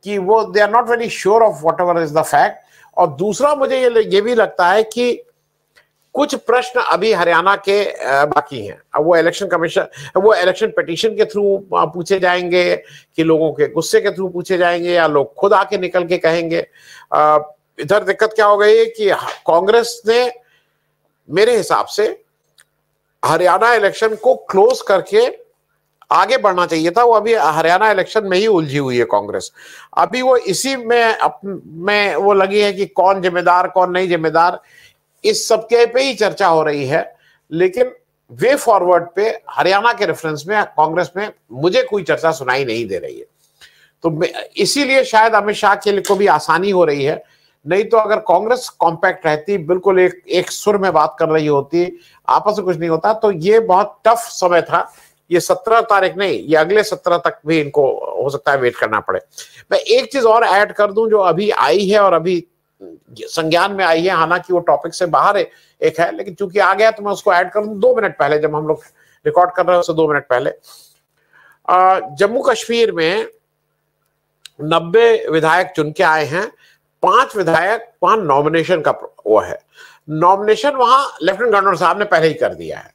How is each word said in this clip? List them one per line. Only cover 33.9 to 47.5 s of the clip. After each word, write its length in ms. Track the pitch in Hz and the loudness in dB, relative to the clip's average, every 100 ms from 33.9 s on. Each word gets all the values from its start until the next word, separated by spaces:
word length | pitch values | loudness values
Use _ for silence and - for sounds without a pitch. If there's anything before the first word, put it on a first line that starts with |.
नहीं 180 | 180 185 | 0 -2
जिम्मेदार, 520 | 170 160 156 175 180 _ _ _ _ _ _ 202 | -2 0 2 0 -2 _ _ _ _ _ _ -4
इस 220 | 208 - | -2 0
सब 160 | 220 | -2
के 220 | 220 233 233 | 2 2 2
पे 160 | 240 | 2
ही 120 | 269 | -2
चर्चा 340 | 208 208 - 196 | -2 -4 0 2
हो 160 | 160 | 2
रही 220 | 151 147 131 | 0 -4 -2
है। 300 | 156 - _ _ _ _ | -4 -4 _ _ _ _
लेकिन 400 | 160 185 180 254 - _ _ _ | -2 -2 0 -4 -4 _ _ _
वे 240 | 120 208 277 | -4 0 0
फॉरवर्ड 480 | - 202 180 175 170 - | 2 2 4 2 0 -4
पे 260 | 214 - - | -4 -4 -10
हरियाणा 440 | - 160 196 233 | -2 0 2 0
के 120 | 220 196 | -2 -4
रेफरेंस 380 | 156 160 151 147 | -4 -6 -8 -4
में 160 | 214 | -4
कांग्रेस 480 | 196 - 156 165 175 190 | -2 0 0 0 -4 -6
में 160 | 208 - _ | -10 -12 _
मुझे 320 | 120 160 214 | -4 0 0
कोई 200 | 254 208 | -2 -4
चर्चा 280 | 160 151 165 | -2 -2 0
सुनाई 340 | 156 127 131 131 | -2 -2 -2 -2
नहीं 220 | 113 113 | -4 -6
दे 100 | 92 | -8
रही 220 | 71 57 | -10 -16
है। 60 | - _ _ _ - _ _ _ | -20 _ _ _ -20 _ _ _
तो 60 | 165 | -6
मैं, 240 | 156 165 - - - | -2 -4 -6 -12 -4
इसीलिए 460 | 180 277 269 269 | -2 0 0 0
शायद 300 | 254 220 226 | 2 2 4
अमित 220 | 214 208 208 | 2 0 -2
शाह 200 | 208 202 | 0 0
के 160 | 208 | 0
लिए 100 | 202 | -2
को 140 | 185 196 | -2 0
भी 120 | 202 | 2
आसानी 420 | 151 - 165 196 | 2 2 0 2
हो 160 | 185 165 | 2 2
रही 180 | 143 | 0
है। 200 | 139 160 - _ _ | -2 -4 -10 _ _